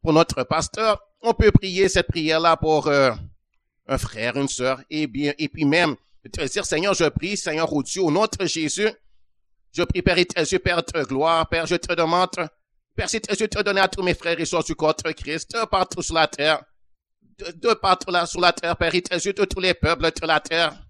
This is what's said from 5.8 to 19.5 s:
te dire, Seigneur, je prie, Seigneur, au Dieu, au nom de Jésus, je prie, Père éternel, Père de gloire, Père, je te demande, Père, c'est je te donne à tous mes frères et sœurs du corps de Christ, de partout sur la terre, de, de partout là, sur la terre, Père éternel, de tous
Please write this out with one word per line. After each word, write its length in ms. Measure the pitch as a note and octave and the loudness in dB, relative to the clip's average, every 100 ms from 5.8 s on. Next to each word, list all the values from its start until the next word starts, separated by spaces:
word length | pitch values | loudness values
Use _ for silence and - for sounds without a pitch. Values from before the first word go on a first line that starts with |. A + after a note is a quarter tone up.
| E3+ B2+ _ _ - | 2 -2 _ _ -16
te 120 | - C#3 | -6 -4
dire, 200 | - - | -4 -2
Seigneur, 280 | D#3 G3 | 0 0
je 100 | F#3+ | 2
prie, 320 | D#3+ - F3+ G3+ | 2 0 -6 -6
Seigneur, 360 | - D#3 E3 | -4 -2 -2
au 100 | D3+ | -2
Dieu, 200 | C3 F3+ | -4 -2
au 80 | F3 | 0
nom 160 | D#3 G#3+ | 2 0
de 200 | - G3 | -2 -4
Jésus, 420 | E3 D#3 - G#3+ G#3+ _ _ _ _ _ _ _ | -2 -4 -2 -4 -4 _ _ _ _ _ _ _
je 100 | - | -6
prie, 180 | F3 F3 | -2 0
Père 160 | F3+ F3 | 2 2
éternel, 420 | F3+ - D#3 F#3 | 2 0 0 0
Père 220 | F#3 F3 | 0 -2
de 220 | E3 E3 | -2 -4
gloire, 440 | C3 C3 D#3 E3 D#3+ | -4 0 2 2 2
Père, 180 | E3 D#3+ | -2 0
je 100 | E3+ | -2
te 180 | - | -2
demande, 360 | E3+ D#3+ F3 F3+ - D#3+ _ _ _ _ - | 0 2 2 0 -2 -10 _ _ _ _ -8
Père, 120 | F3+ | -4
c'est 140 | A3 - G#3 | -6 -4 -2
je 60 | |
te 180 | G#3+ G3 | -2 -2
donne 160 | G3+ G3 | -2 2
à 100 | F#3+ | 0
tous 140 | G3+ | 0
mes 120 | F3+ | -2
frères 240 | D3+ E3+ E3 | -2 -2 -2
et 60 | |
sœurs 200 | D#3+ F3 | 0 -2
du 100 | D#3 | -2
corps 200 | D#3+ D3+ | 0 0
de 180 | - D#3+ | 0 -4
Christ, 400 | D3 - D#3 - | -6 -8 -8 -6
de 100 | A#3 A3+ | -6 -2
partout 360 | G3 F#3 - | 0 -2 -4
sur 120 | D#3+ | -2
la 120 | E3 D#3 | 2 2
terre, 360 | - D3 D3+ - _ _ _ _ _ _ _ | 2 0 0 -2 _ _ _ _ _ _ _
de, 140 | F3+ | -14
de 220 | F3 A#3 | -2 0
partout 360 | A3 G3 F#3 - | 2 2 0 2
là, 160 | F3 E3+ | 0 0
sur 140 | F3+ | 2
la 120 | F3 | 2
terre, 240 | E3+ E3+ E3+ | 2 -2 0
Père 180 | E3+ | 0
éternel, 380 | F3+ F3+ F3 G3 | 0 -2 -4 -2
de 120 | G3 | -2
tous 160 | F#3+ | -2